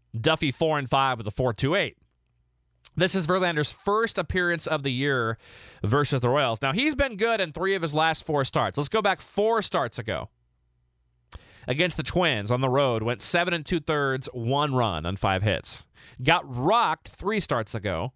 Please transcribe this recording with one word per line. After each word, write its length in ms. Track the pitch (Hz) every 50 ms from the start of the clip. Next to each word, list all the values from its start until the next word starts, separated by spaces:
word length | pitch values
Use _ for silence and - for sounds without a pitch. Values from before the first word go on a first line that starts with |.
| _ _ - 117
Duffy 340 | 110 156 160 - 160 139
four 260 | - - 165 156 156 147
and 100 | 135 123
five 300 | 147 135 135 131 127 110
with 80 | 107
a 60 | 104
four 200 | - - 127 123
two 220 | 107 - 135 135 175
eight. 220 | 202 160 107 - _ _ _ _ _ _ _ _ _ _ _ _ _ _ _ _ _ - - - 156
This 160 | 180 175 -
is 120 | 190 160
Verlander's 460 | 147 185 190 185 175 165 151 147 -
first 440 | - - - 202 208 220 233 - -
appearance 500 | 196 160 - - 185 180 175 170 156 -
of 160 | - 160 147
the 100 | 139 143
year 440 | 123 127 139 147 139 123 113 113 113 - - - - - - - - -
versus 400 | - 101 120 147 143 - 143 127
the 80 | 120 120
Royals. 320 | 131 147 139 120 113 -
Now, 100 | 139 135
he's 220 | 147 220 277 311 294
been 220 | 254 285 262 220
good 240 | 180 220 233 226 208
in 120 | 185 156
three 220 | 139 156 180 190 196
of 80 | 185
his 100 | 165 151
last 320 | 147 151 156 160 151 - -
four 200 | - 151 143 131
starts. 340 | - - 147 117 98 - 143
Let's 100 | 147 -
go 140 | - 220
back 180 | 202 202 180 -
four 400 | - - - 202 208 220 226 220
starts 380 | 190 - - 170 135 113 - -
ago. 320 | 110 113 92 65 - - _ _ _ _ _ _ _ _ _ _ _ _ _ _ _ _ _ _ _ _ - - - - - - - -
Against 280 | 131 147 180 175 -
the 80 | - 143
Twins 480 | - - 175 180 160 131 107 101 101
on 80 | 123 123
the 80 | 135 127
road, 340 | 127 139 143 127 117 110
went 180 | 107 120 123 95
seven 320 | - - - 170 175 180
and 140 | 175 165 139
two-thirds, 640 | - 180 160 147 - 156 147 143 135 131 127 127 -
one 400 | - 123 113 117 135 143 151 147
run 320 | 131 127 120 104 87 78 80
on 120 | 87 98
five 260 | - - 101 95 92
hits. 460 | 101 107 87 - - - - - - _ _ - - - - -
Got 220 | 123 147 165 175 143
rocked 640 | 139 123 120 131 165 220 240 220 160 160 - - -
three 320 | - - - 196 220 208
starts 340 | - - 143 117 110 - -
ago 380 | 107 92 101 87 80 98 131 _